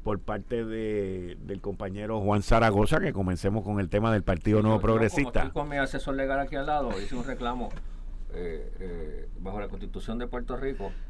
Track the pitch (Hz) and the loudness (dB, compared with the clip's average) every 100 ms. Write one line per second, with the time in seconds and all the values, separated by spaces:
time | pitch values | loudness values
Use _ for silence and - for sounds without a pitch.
0 | - 104 - 107 - 120 113 110 110 107 | -2 -4 -2 -6 -2 -4 -2 -4 -2 0
1 | 98 95 87 87 87 95 104 92 101 98 | -2 -4 -8 -10 -8 -6 -6 -6 -6 -6
2 | 107 110 101 104 98 117 113 101 107 156 | -4 0 4 4 6 6 8 6 6 4
3 | 185 95 95 90 98 104 95 104 92 104 | 2 0 0 0 0 0 0 -2 2 2
4 | 113 107 92 90 - 107 107 110 107 113 | 4 2 2 0 4 6 6 6 4 4
5 | 110 - 135 107 - - 147 143 135 135 | 4 2 2 2 2 -2 -2 0 0 -2
6 | 143 135 135 135 139 143 143 147 127 98 | -4 -2 0 0 -2 -4 0 0 0 -2
7 | 104 127 131 120 120 123 107 - - - | -2 -4 -4 -2 -2 -2 -4 -4 -6 -8
8 | - - - 87 87 78 - - 92 85 | -8 -6 -6 -4 -4 -4 -6 -6 -6 -6
9 | 78 80 82 - 90 101 101 98 98 - | -6 -6 -6 -6 -6 -4 -6 -6 -6 -6
10 | - 113 120 120 120 127 135 135 98 - | -4 -4 -4 -4 -4 -4 -4 -4 -6 -6
11 | - | -8